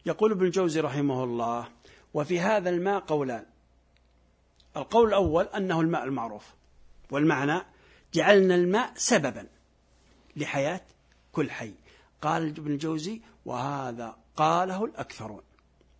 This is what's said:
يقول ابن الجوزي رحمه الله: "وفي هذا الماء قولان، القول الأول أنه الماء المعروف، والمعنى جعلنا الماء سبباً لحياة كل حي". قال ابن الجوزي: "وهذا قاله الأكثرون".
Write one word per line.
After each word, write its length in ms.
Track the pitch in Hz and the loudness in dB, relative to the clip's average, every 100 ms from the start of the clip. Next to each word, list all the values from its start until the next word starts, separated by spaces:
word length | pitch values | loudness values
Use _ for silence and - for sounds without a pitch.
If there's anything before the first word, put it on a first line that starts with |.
| 170 | -6
يقول 260 | 151 220 | 2 2
ابن 140 | 196 185 | 2 2
الجوزي 340 | 190 175 160 | 2 2 0
رحمه 440 | 151 143 143 127 | -2 0 0 0
الله: 440 | 127 117 117 117 113 - - - _ | -2 -2 -2 -4 -8 -18 -20 -20 _
"وفي 260 | 151 147 175 | -4 -2 0
هذا 300 | 190 214 180 | 2 2 0
الماء 300 | 175 190 202 | 0 0 -2
قولان، 440 | - 151 131 113 - _ _ _ _ _ _ _ _ _ _ _ _ 151 | 0 -2 -2 -6 -12 _ _ _ _ _ _ _ _ _ _ _ _ -12
القول 320 | 135 226 220 | 0 4 6
الأول 360 | 196 170 160 | 4 4 2
أنه 360 | 214 208 185 165 | 0 -2 0 2
الماء 240 | 160 160 | 2 0
المعروف، 400 | 127 131 113 104 - _ _ - - - - | -2 -6 -6 -10 -18 _ _ -20 -20 -20 -6
والمعنى 520 | 139 156 139 143 175 - _ _ - _ | 2 2 2 0 -2 -4 _ _ -20 _
جعلنا 400 | 160 165 202 185 | 0 6 6 6
الماء 380 | 180 180 214 247 - | 4 2 0 -2 -4
سبباً 500 | - 220 135 110 - _ _ _ _ _ _ _ _ 151 | 0 0 0 -6 -16 _ _ _ _ _ _ _ _ -8
لحياة 440 | 143 143 143 185 - _ _ _ _ | -4 -2 -2 -4 -10 _ _ _ _
كل 180 | 160 139 | -4 -4
حي". 220 | - 113 - _ - _ - | -4 -14 -16 _ -20 _ -6
قال 260 | 151 165 160 | -2 -2 -2
ابن 240 | 156 151 | -6 -6
الجوزي: 480 | 143 156 160 170 226 - _ | -4 -2 -4 -6 -10 -14 _
"وهذا 720 | - 123 135 143 127 117 117 - _ - | -10 -6 -6 -6 -8 -10 -12 -16 _ 0
قاله 480 | 156 170 185 185 | 2 2 0 -2
الأكثرون". 580 | 226 - - - 107 98 - _ _ _ _ | -6 -8 -12 -12 -14 -14 -20 _ _ _ _